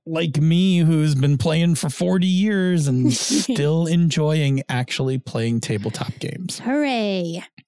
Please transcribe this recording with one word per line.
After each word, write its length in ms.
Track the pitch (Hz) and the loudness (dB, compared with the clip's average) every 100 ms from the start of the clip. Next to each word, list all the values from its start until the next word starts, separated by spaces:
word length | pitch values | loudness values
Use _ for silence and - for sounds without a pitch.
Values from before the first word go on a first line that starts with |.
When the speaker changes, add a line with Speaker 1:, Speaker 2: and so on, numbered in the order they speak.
| - | -6
Speaker 1:
like 320 | 160 170 147 | -4 -2 0
me 400 | 156 170 190 175 | 2 4 4 4
who's 360 | 160 160 156 | 4 4 2
been 240 | 139 143 143 | 2 2 2
playing 380 | 165 160 170 165 | 2 2 2 0
for 120 | 151 | -2
forty 380 | - 180 185 185 | -2 0 2 2
years 640 | 185 214 196 185 175 143 | 2 2 2 2 2 2
and 240 | 127 135 | 2 2
Speaker 2:
<laughs> 20 | |
Speaker 1:
still 720 | 117 - 294 - 233 147 160 165 | 0 0 -2 0 0 0 0 2
enjoying 760 | 170 170 160 151 156 143 135 - | 2 2 2 0 0 0 0 -2
actually 500 | 127 127 - 131 131 | -4 -4 -4 -4 -4
playing 420 | - 113 113 117 | -6 -4 -2 -2
tabletop 580 | - 107 104 - - - | -2 -4 -4 -6 -8 -8
games. 400 | - - 180 - | -10 -10 -10 -8
Speaker 2:
Hooray. 840 | 233 285 285 240 208 190 170 170 - - | -4 -2 0 -2 -2 -2 -4 -8 -12 -20